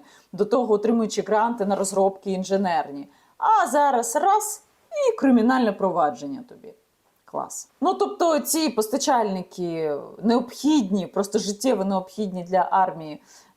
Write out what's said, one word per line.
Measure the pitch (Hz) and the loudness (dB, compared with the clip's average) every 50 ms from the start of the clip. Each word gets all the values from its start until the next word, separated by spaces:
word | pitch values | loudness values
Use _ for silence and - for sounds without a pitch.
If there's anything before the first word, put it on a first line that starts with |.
| - - - - _ _ - | -14 -18 -20 -20 _ _ -4
до | 175 208 | -2 0
того | 208 240 254 240 214 208 | 2 2 2 4 2 2
отримуючи | 202 208 - 233 233 220 208 - 208 | 2 2 2 2 2 0 0 -2 -4
гранти | - 190 214 208 220 233 240 - 196 | -2 0 2 2 2 2 0 -2 0
на | 202 196 | 0 0
розробки | - 196 190 196 190 190 196 190 - - 202 | 0 0 -2 2 2 2 2 0 -2 -6 -4
інженерні. | 190 185 185 185 196 196 202 180 170 156 139 143 139 143 143 - _ _ _ _ _ | -4 -4 -2 -2 0 0 2 0 0 0 -2 -4 -10 -12 -14 -16 _ _ _ _ _
А | - - - 440 415 349 | -2 2 4 4 4 4
зараз | - 233 294 294 277 254 233 226 - - | 2 2 2 4 4 2 2 0 0 -2
раз — | 302 349 392 403 427 427 - - - _ _ _ _ _ _ 659 587 554 494 - | 0 2 4 2 2 0 -4 -8 -12 _ _ _ _ _ _ -4 0 0 0 2
і | |
кримінальне | - - 269 247 240 220 240 262 254 240 214 | 2 4 4 6 6 6 4 2 2 2 0
провадження | 196 - 202 185 180 175 156 147 131 - 143 139 135 123 123 - | 0 0 -2 0 2 2 0 0 -2 -6 -10 -10 -10 -12 -14 -18
тобі. | - - - 87 - _ _ _ _ _ _ _ _ _ _ | -20 -20 -20 -20 -20 _ _ _ _ _ _ _ _ _ _
Клас. | - - - - - - - - - _ _ | -12 -10 -10 -10 -8 -12 -14 -16 -18 _ _
Ну, | 269 359 381 | -2 -2 0
тобто | 370 403 392 403 - 359 339 311 294 | 0 -2 -4 -2 0 0 2 2 0
ці | - - - 320 320 285 | 0 -2 -2 0 0 0
постачальники | - 220 220 214 - 277 - 302 269 240 226 202 190 180 180 - - 185 180 170 165 160 160 151 147 139 - - 147 - 170 | 0 -2 -2 -2 -2 -2 0 2 2 2 2 0 -2 -6 -8 -10 -8 -8 -6 -6 -4 -4 -2 -4 -4 -6 -8 -12 -14 -2 0
необхідні, | 226 233 254 240 - - - - 294 311 294 214 180 202 202 170 | 2 2 2 0 -4 -10 -2 0 2 4 4 2 0 -2 -2 -4
просто | - - 190 196 196 - 220 | -2 -2 -2 -2 0 -2 -2
життєво | 185 196 202 - 247 262 233 196 190 | -2 -2 -6 -2 -2 0 0 0 0
необхідні | 196 196 190 185 - - 208 214 190 185 180 175 | -2 -2 -2 -4 -6 -8 -6 -6 -6 -6 -8 -6
для | 175 190 185 170 - | 0 0 0 2 2
армії | - 190 185 180 - 165 156 156 147 - - _ - - _ _ _ | 2 2 2 0 -2 -8 -12 -12 -14 -16 -18 _ -20 -20 _ _ _